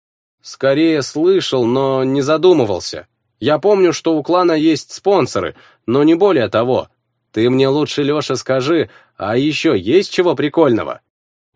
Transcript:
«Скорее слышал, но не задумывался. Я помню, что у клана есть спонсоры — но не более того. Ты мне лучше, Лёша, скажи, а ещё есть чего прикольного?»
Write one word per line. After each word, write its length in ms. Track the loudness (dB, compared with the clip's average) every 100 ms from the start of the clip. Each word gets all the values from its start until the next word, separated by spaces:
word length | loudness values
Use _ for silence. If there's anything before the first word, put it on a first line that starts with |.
| _ _ _ _
«Скорее 600 | -20 -4 0 2 2 0
слышал, 640 | -4 -2 2 2 0 -2
но 400 | 0 0 0 -2
не 180 | -2 -2
задумывался. 840 | 0 2 4 4 0 -4 -8 -12 -16 _ _ _
Я 180 | -2 0
помню, 340 | 2 2 2
что 240 | 0 -2 -2
у 60 |
клана 300 | 0 0 2
есть 400 | 2 0 0 -4
спонсоры — 640 | -6 0 0 0 -4 -6 -10 -20 _ -2
но 160 | 2
не 120 | 2
более 340 | 4 2 2 0
того. 400 | 0 0 -2 -4 _ _ _ _
Ты 180 | -2 0
мне 180 | 2 2
лучше, 340 | 0 -2 -4
Лёша, 340 | -2 -4 -4 -6
скажи, 540 | -2 -2 0 -2 -2 -10 _ -10
а 200 | -4 -2
ещё 380 | -2 -2 0
есть 380 | 0 2 0 2
чего 220 | 0 0
прикольного?» 640 | 0 -2 2 2 2 -2 -10 _ _ _ _ _